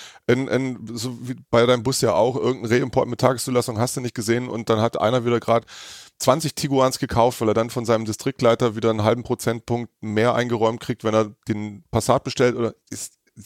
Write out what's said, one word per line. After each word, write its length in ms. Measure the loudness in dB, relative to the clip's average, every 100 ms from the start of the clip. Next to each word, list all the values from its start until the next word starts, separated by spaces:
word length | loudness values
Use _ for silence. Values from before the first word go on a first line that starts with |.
| -20 -6 0
ein, 240 | 0 0
ein, 300 | -2 -2 -6 -10
so 220 | -8 -8 -8
wie 140 | -10 -12 0
bei 120 | 4 4
deinem 160 | 4
Bus 180 | 0 0
ja 120 | 2
auch, 220 | 4 2 2
irgendein 440 | -2 0 2 2
Reimport 280 | 2 0 0
mit 120 | 0
Tageszulassung 580 | 0 0 -2 -2 0 -2
hast 200 | -2 -4
du 40 |
nicht 140 | -6 -4
gesehen 340 | 0 0 -2
und 220 | -4 0
dann 100 | 2
hat 180 | 0 0
einer 260 | 0 2 0
wieder 140 | 0
grad 260 | 2 0 -2 -16 -20 -20 -20 -4
zwanzig 380 | 0 2 0 -4
Tiguans 420 | 0 2 2 2
gekauft, 420 | -2 2 2 2
weil 80 | 2
er 40 |
dann 160 | 2 0
von 160 | -2 0
seinem 200 | 0 0
Distriktleiter 720 | -6 -6 0 2 4 2 0
wieder 140 | 0
einen 140 | 2
halben 180 | 2 0
Prozentpunkt 680 | -2 -4 -2 -4 -2 -4 -4 _
mehr 320 | -4 2 2
eingeräumt 460 | 2 0 0 0 0
kriegt, 240 | -6 -4
wenn 100 | 0
er 220 | 2 0 -4 -6
den 360 | -6 -6 -12 _
Passat 320 | -2 2 0
bestellt 320 | 0 0 0 0
oder 180 | -4 -6 -14
ist 300 | -14 -14 _ _ -10